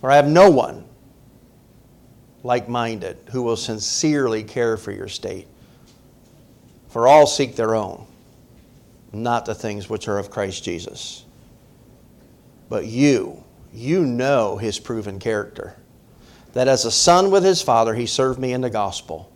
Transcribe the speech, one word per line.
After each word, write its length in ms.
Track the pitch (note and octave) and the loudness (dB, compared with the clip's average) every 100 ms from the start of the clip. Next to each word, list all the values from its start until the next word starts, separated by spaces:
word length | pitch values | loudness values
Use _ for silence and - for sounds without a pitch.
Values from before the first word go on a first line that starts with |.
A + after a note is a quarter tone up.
For 120 | C3 | 6
I 20 | |
have 140 | C#3+ C#3+ | 4 6
no 220 | D#3+ G3 | 8 8
one 340 | C#3 - - - - _ _ _ _ _ _ _ _ _ _ _ - _ _ | 8 0 -6 -20 -20 _ _ _ _ _ _ _ _ _ _ _ -20 _ _
like-minded 720 | B2 B2 - A#2+ A#2 A2 F#2 - - | -2 -2 -2 -4 -4 -6 -8 -12 -10
who 100 | B2 | -4
will 140 | A#2+ A2+ | -2 -2
sincerely 880 | - A2 G2+ - D#3 D3 B2+ A2 | -4 -6 -6 -2 0 0 0 -2
care 320 | G#2 - A#2 A2 | -6 -2 -2 -2
for 160 | G#2 | -6
your 160 | G2 G2+ | -10 -10
state. 400 | - G2 F#2+ - - - _ _ _ _ _ _ _ _ _ _ _ - | -10 -10 -12 -14 -20 -20 _ _ _ _ _ _ _ _ _ _ _ -12
For 180 | A#2 A#2+ | 0 6
all 180 | D3+ C#3+ | 8 6
seek 300 | - C3+ - | 2 -4 -2
their 180 | A2 | -2
own, 320 | A2+ G2 - - - _ _ _ - _ - _ _ - | 0 -4 -10 -18 -20 _ _ _ -20 _ -20 _ _ -16
not 340 | G#2 A#2 A#2+ A2 | -8 -4 -4 -4
the 80 | |
things 360 | G#2+ A2+ G2+ F#2+ | -8 -6 -8 -8
which 160 | G#2+ - | -10 -4
are 120 | G2+ | -6
of 120 | G2 | -6
Christ 320 | - G2+ G2 | -6 -6 -6
Jesus. 600 | - E2+ - - - - - _ - - _ _ - - _ - _ _ _ _ - | -8 -10 -10 -14 -16 -18 -20 _ -20 -20 _ _ -20 -20 _ -20 _ _ _ _ -8
But 180 | A2 F#2 | -8 -6
you, 560 | A#2 C#3+ B2+ F2 - - _ - | 2 4 4 0 -10 -20 _ -20
you 320 | A2 B2 F3+ | -14 -2 0
know 540 | D3+ A#2+ C3 C#3 G#2+ G#2 | 0 0 0 2 0 -2
his 200 | A2 G2+ | -6 -6
proven 400 | - A2+ G2+ F#2+ | -8 -8 -8 -8
character, 560 | A#2 G#2+ - - - - _ _ _ - - - - | -4 -4 -6 -12 -16 -16 _ _ _ -20 -20 -20 -10
that 160 | B2 B2+ | -2 2
as 160 | C3 | 2
a 60 | A#2 | 0
son 400 | - - F3 G3 | 0 4 4 6
with 120 | G3 | 4
his 200 | F#3 F3 | 4 2
father, 320 | - A#2 A2+ | 2 2 2
he 100 | A2 | 0
served 340 | A#2 - C3 C3 | -4 -2 -2 -2
me 140 | C3 | -4
in 80 | B2+ | -4
the 80 | B2+ | -4
gospel. 640 | G#2+ G2 F#2 - D#2+ - | -4 -6 -6 -12 -14 -14